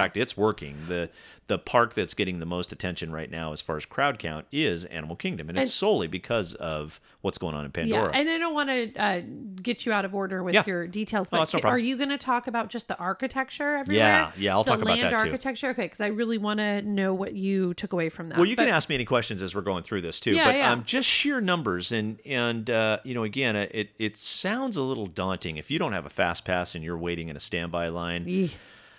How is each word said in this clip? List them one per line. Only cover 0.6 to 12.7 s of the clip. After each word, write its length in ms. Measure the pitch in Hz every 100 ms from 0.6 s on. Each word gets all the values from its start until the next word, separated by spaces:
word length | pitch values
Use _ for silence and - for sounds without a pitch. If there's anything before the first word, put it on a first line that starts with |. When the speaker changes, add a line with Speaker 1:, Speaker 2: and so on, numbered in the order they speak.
| 73 71 80
Speaker 1:
The, 220 | 87 82 - - - -
the 100 | 95
park 360 | - 123 117
that's 180 | 110 90
getting 280 | - 95 90
the 60 | 82
most 260 | 87 90
attention 380 | - 92 85 80
right 200 | 80 78
now 220 | 80 78
as 80 | 76
far 160 | - 78
as 80 | -
crowd 320 | - 143 117
count 260 | 82 78 -
is 320 | 143 147 85
Animal 320 | 87 82 78 87
Kingdom, 320 | 185 107 78
and 80 | 87
it's 120 | 262
Speaker 2:
And 20 |
Speaker 1:
solely 340 | - 196 170 82
because 460 | 90 - 117 87
of 460 | - 82 78 76 - _ _
what's 160 | 98 -
going 160 | 87
on 100 | 76
in 80 | 73
Speaker 2:
Yeah, 80 | 78 220 214
Speaker 1:
Pandora. 120 | -
Speaker 2:
and 140 | 269 302
I 100 | 330
don't 160 | 339
wanna, 320 | 294 277 254 226 -
uh, 240 | 208 180 170 - 214 185
get 260 | 185 233 240
you 60 |
out 120 | 208
of 100 | 190
order 300 | 196 190 185
with 100 | 185
Speaker 1:
Yeah. 80 | 190 202
Speaker 2:
your 200 | 175 170
details, 420 | 208 220 214 185
Speaker 1:
Oh, 20 |
Speaker 2:
but 60 | 170
Speaker 1:
that's 160 | 156
no 40 | 165
Speaker 2:
ca-, 40 |
Speaker 1:
problem. 120 | - 247
Speaker 2:
are 80 |
you 120 | 240 254
gonna 220 | 277 277
talk 280 | - 240 247
about 200 | 233
just 180 | -